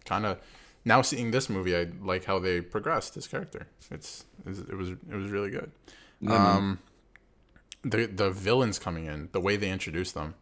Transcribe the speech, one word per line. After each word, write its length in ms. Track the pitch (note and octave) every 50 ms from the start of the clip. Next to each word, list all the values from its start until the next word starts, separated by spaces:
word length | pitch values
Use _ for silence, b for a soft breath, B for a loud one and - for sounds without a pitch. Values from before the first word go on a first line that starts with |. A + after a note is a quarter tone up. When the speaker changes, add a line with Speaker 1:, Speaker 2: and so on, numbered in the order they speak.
| -
Speaker 1:
kinda, 340 | - - G#2 G#2+ G#2 - - b b b b b b b b b A2+
now 140 | A2 C3
seeing 300 | B2+ - - A#2+ B2 A#2
this 180 | A2+ B2+ B2+ -
movie, 260 | A2+ F#2+ F#2 F#2 F2
I 120 | F2 F2 E2+ F2 F2+ G2
like 220 | F#2+ F#2 F#2+ -
how 120 | - G2 F#2+
they 240 | F2+ F#2 F2+ F2
progressed 540 | F2 - - G#2+ - D3+ E3 A2+ - - -
his 100 | - C3
character. 400 | - - C#3 F#3+ - - - - - _ _ - -
It's, 340 | - - - - - - - - _ - -
it's, 140 | - F#2+ G2 - -
it 60 | - F#2+
was, 120 | F#2 F2+
it 240 | F#2 F2+ - E2+ F#2+
was 160 | G2+ G2 G2+
really 180 | G#2 G2 G2+ G2+
good. 220 | G2+ C#3 - D#3 - _ _ b b b b b b b
Speaker 2:
Yeah, 100 | b G2+
man. 260 | G2+ G2 G2+ G2+ G2+ G2
Speaker 1:
Um, 220 | G2+ G2 F#2+ F#2+ - - _ _ _ _ _ - _ _ _ _ _ _ _ - _ - - -
the, 240 | - C3 G#2 A2 A#2
the 240 | A2 G2 F#2 G#2+ G2
villains 480 | F#2+ G2 F#2+ G2+ A#2 C3 C3 A2+ G2+ -
coming 280 | - F#2 E2+ E2 D#2+
in, 240 | D#2 D2+ D2+ D2 D#2+
the 80 | - F#2+
way 160 | F2+ G2 G#2
they 160 | G#2 G#2 F#2+
introduced 420 | F#2 F#2+ - - D2+ E2+ F#2 - -
them. 220 | E2+ D2 D2+ E2+ -